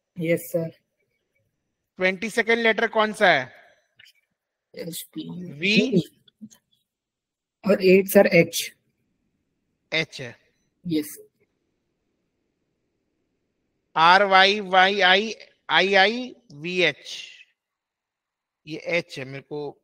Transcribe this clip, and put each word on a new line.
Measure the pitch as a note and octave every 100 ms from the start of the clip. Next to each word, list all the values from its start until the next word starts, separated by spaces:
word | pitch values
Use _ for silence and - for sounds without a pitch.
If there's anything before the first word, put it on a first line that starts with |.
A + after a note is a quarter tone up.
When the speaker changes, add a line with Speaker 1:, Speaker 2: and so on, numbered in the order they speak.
| _ -
Speaker 1:
यस | D#3+ E3 -
sir। | E3+ E3 - _ _ _ _ _ _ _ _ _ _ _ -
Speaker 2:
Twenty | F#3 F#3+ A3
second | A#3+ A3 A#3
letter | A3+ A3 A3+
कौन | A3 G#3+
सा | G#3 G3
है? | D3 B2 - _ _ _ _ - _ _ _ _ _ _
Speaker 1:
एच | - F3 E3
पी। | - D#3 E3 F3 F3
Speaker 2:
वी? | C#3+ F#3+ A3 C4 F#3+ - _ _ _ G#3+ _ _ _ _ _ _ _ _ _ _ _
Speaker 1:
और | F#3+ G3+
eight | F#3+ F#3+ G3
sir, | G3+ G3+
H। | F3 - - - - _ _ _ _ _ _ _ _ _ _ _
Speaker 2:
एच | D#3 D#3 -
है। | B2 - _ _ _ _ F3+
Speaker 1:
यस। | D#3 D3+ - - _ _ _ _ _ _ _ _ _ _ _ _ _ _ _ _ _ _ _ _ _ _ _ _ _ _ D#3+
Speaker 2:
आर | E3 F#3+
वाई | G3+ F#3+ G3 G#3
वाई | F#3+ F#3 F#3 G3+
आई | F3+ F#3+ A3 - - _ -
आई | D#3 F#3+
आई | G3 G3 A#3+ B3 - _
वी | C#3+ E3 F3+
एच, | E3 C#3 - - - - _ _ _ _ _ _ _ _ _ _ _ _ D3+
ये | D#3
एच | - E3+ E3+ -
है, | C3
मेरे | C3+
को | - D3 C#3+ -